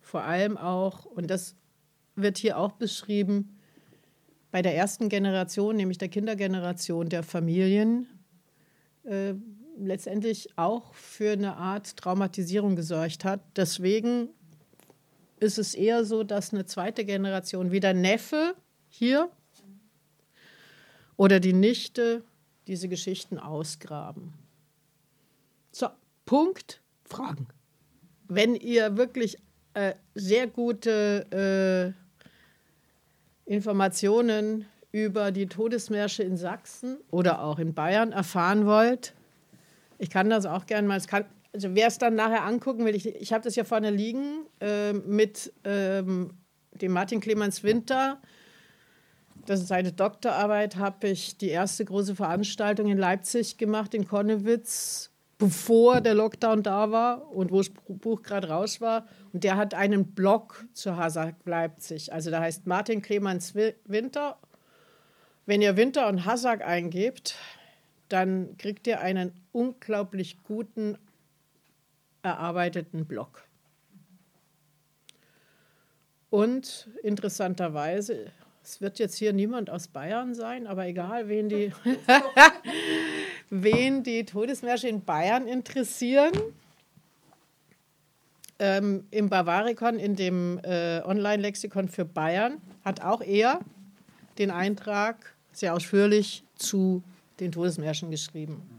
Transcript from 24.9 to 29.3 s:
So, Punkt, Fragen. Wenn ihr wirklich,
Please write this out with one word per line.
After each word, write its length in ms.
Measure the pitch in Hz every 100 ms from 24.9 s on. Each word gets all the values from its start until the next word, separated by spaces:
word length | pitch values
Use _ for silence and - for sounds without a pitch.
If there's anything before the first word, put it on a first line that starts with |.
| _ _ _ _ _ _ _ _
So, 160 | - 254 - _ _
Punkt, 560 | - 269 330 381 - - _ _
Fragen. 440 | _ - 254 147 127 - _ _ _ _ _ _ _
Wenn 260 | 185 220
ihr 420 | 240 233 233 220 202
wirklich, 400 | 247 254 226